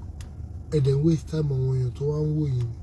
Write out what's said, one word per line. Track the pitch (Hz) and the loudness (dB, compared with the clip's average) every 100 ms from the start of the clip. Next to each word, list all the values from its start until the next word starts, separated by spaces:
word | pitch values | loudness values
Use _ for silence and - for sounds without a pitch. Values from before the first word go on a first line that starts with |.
| - - - - - - - | -12 -12 -12 -12 -12 -12 -2
Ẹ | 156 | 2
dẹ̀ | 135 139 | 4 4
ń | |
waste | 160 156 - | 4 4 0
time | 156 147 | -2 0
àwọn | 131 131 131 | 0 2 2
èèyàn | 123 | 0
tó | 117 143 | -2 -2
wá | 151 | 0
ń | 151 | 0
wò | 151 147 | 0 0
yín. | 123 117 - | 0 -2 -6